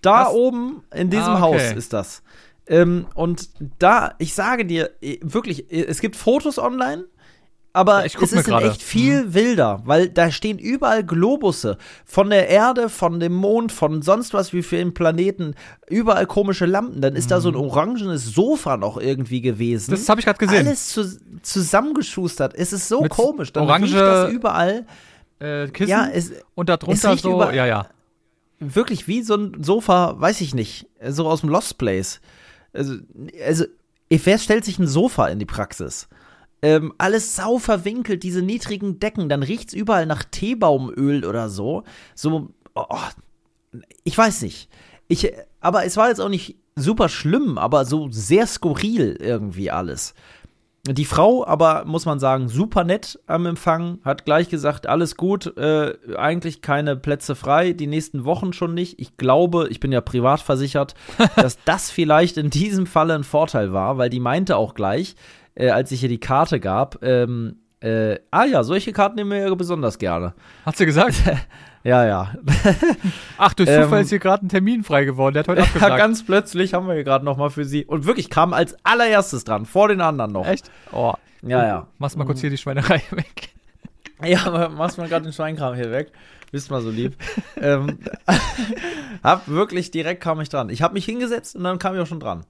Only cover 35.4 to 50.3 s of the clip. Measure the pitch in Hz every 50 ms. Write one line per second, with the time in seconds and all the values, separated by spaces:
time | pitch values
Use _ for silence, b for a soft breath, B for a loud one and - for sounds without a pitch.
35.4 | 104 - - - 104 - - - 92 65 - - - _ b b b b b b
36.4 | b b _ _ - 151 156 156 151 160 - _ - 185 208 226 214 - - -
37.4 | 185 214 240 254 226 - 220 185 175 202 214 247 240 - 202 175 180 180 175 185
38.4 | 180 185 220 240 - - 208 190 202 202 185 - - 214 220 233 175 147 143 143
39.4 | 139 135 208 233 - - - - 214 214 220 185 165 160 151 127 - - - -
40.4 | - 214 254 226 214 165 147 135 131 123 - - 139 139 143 143 110 85 101 -
41.4 | 117 107 98 92 101 120 156 190 214 B B B B B B B - 151 160 160
42.4 | 143 - _ _ _ - _ - - - - - - - - - _ _ _ _
43.4 | _ _ _ _ _ _ _ 120 - _ - _ _ 170 - - 226 220 - -
44.4 | - 92 - - - _ b b b b b b b _ 165 - - - - -
45.4 | - _ _ _ - 170 180 202 175 180 - 208 220 247 233 208 190 202 202 175
46.4 | - - - _ _ _ _ - 131 156 220 - 226 170 - - - 147 185 269
47.4 | 294 233 143 - - 120 139 147 135 120 139 156 151 139 113 110 104 95 156 202
48.4 | 233 - - - - 170 147 - - 208 233 226 147 104 73 - 69 104 120 110
49.4 | 104 101 87 92 98 82 - 82 92 85 69 - - - b b b b